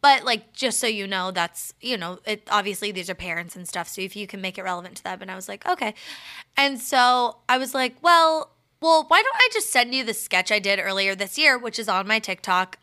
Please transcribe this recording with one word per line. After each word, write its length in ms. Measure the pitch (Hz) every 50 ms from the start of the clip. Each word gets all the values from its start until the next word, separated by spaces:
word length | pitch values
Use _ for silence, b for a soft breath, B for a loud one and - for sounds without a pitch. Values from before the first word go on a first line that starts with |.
but, 220 | - 285 277 262 -
like, 300 | 254 233 220 - _ _
just 260 | - 262 254 220 -
so 80 | - 233
you 180 | 220 208 196 196
know, 220 | 196 190 185 190
that's, 420 | 185 180 170 170 _ - - - - _
you 140 | - 233 254 208
know, 220 | 175 180 180 180 _
it, 220 | 214 214 208 _ -
obviously 420 | - 208 196 202 196 185 - 208
these 180 | 202 185 180 175
are 60 | 185
parents 400 | - 180 185 165 170 170 175 -
and 120 | 185 180 170
stuff. 200 | - 185 170 -
So 140 | - -
if 140 | 190 185 -
you 100 | 208 208
can 160 | 190 - 196
make 160 | 185 190 185 -
it 60 | 156
relevant 340 | 185 180 175 175 185 185 180
to 60 | _
them." 180 | 180 185 190
And 80 | 196 190
I 60 | 190
was 120 | 190 190 -
like, 160 | 202 196 - -
"Okay." 260 | 359 349 254 214 214 B B B B B B B B B B B _ -
And 220 | 277 277 277 247
so 560 | 254 - - 262 247 247 247 254 247 233 - - _ -
I 80 | 247 254
was 160 | 262 262 262
like, 220 | 269 262 247 247 _
"Well, 540 | - 339 349 330 330 320 320 320 302 _ _ _ _ _ _ _
well, 240 | - 320 330 320 311 320
why 120 | 330 370
don't 140 | 440 523 539
I 140 | 453 494 494 427
just 180 | 440 - -
send 220 | - 254 240 240 254
you 100 | 262 262
the 80 | 220 220
sketch 380 | - - - - 185 185 -
I 80 | 214 214
did 200 | 190 202 202 190
earlier 340 | 170 190 196 190 196 196 196
this 220 | 190 202 190 - -
year, 200 | 302 302 262 247
which 200 | 233 233 214 -
is 100 | 226 214
on 200 | 196 185 190 196
my 100 | 214 220
TikTok 580 | 220 - 190 190 - - 185 180 185 185 - -